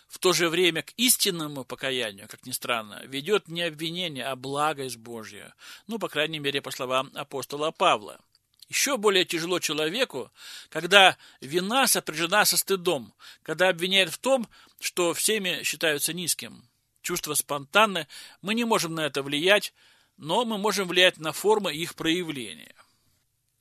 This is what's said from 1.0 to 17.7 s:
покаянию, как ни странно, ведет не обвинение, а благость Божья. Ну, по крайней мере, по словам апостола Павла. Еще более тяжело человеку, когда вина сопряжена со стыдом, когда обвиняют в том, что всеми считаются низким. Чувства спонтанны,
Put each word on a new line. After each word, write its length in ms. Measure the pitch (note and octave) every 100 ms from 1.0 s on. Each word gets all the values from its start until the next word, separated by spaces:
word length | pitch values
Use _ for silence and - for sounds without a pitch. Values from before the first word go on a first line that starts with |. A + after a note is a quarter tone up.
| B3 - G3+ E3+ D3+ C#3+ B2
покаянию, 640 | B2 C3+ B2+ A2 G2 G#2+
как 160 | - C3
ни 60 |
странно, 500 | B2 - A#2 G#2+ G2
ведет 460 | B2 C3+ D3+ G3+ -
не 140 | E3+
обвинение, 600 | E3+ D3+ E3 F3 F3 C3+ B2+
а 120 | B2+
благость 580 | C3 C#3 D3+ C#3+ C3 A#2
Божья. 580 | A2+ A2+ G#2 G2+ D2 - - - -
Ну, 140 | A3
по 80 | E3+
крайней 320 | D3+ D#3 D#3
мере, 220 | C#3+ C#3
по 100 | C3
словам 400 | - B2+ C3 C3+
апостола 580 | - C#3+ C3+ - C#3+ D#3
Павла. 460 | - F3+ B2 F#2 - _ _ _ _ -
Еще 280 | - C4+ B3
более 280 | G#3 F#3+ E3+
тяжело 340 | E3 E3+ F3
человеку, 720 | - D3+ D#3 A3+ C4 C3+ - _ - - -
когда 480 | D#3+ E3+ G3+ F#3 - - -
вина 460 | C3 F3 F#3+ C4 A#3+
сопряжена 580 | F#3 - D#3 E3+ G#3 F#3
со 100 | F3
стыдом, 580 | - F#3+ F3 C#3+ G#2 _ - -
когда 240 | - D#3+ F#3
обвиняют 460 | E3 F#3 G3 E3+
в 40 | -
том, 300 | B3+ C4+ G#3 - - _
что 340 | - - F3
всеми 500 | D3+ - G#3+ F#3 C#3+
считаются 500 | - D3+ E3 D3 -
низким. 500 | F3 D#3+ - A#2 - _ _ _ _
Чувства 320 | - E3+ D3+
спонтанны, 720 | C#3+ - C#3+ C#3